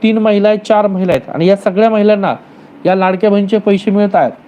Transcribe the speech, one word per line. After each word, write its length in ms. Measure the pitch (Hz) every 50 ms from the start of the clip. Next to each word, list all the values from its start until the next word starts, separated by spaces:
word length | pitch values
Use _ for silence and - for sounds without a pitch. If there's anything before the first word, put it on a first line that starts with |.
| 226
तीन 140 | 220 220
महिला 300 | 220 214 214 208 202 202
आहेत, 120 | 214 214 202
चार 280 | 208 - 214 214 208
महिला 240 | 202 190 185 190 175
आहेत 180 | 175 175 - -
आणि 160 | - 156 170
या 100 | 185 196
सगळ्या 340 | 196 - 202 180 202 220 226
महिलांना 460 | 220 208 208 208 214 202 196 147 113 - - - - - - - - - -
या 100 | 180 190
लाडक्या 340 | 190 185 185 190 185 220 208
बहिणीचे 280 | 202 202 202 196 220
पैसे 340 | 202 - 208 202 190 - 214
मिळत 240 | 196 208 208 190 190
आहेत, 160 | 170 135 113 - - -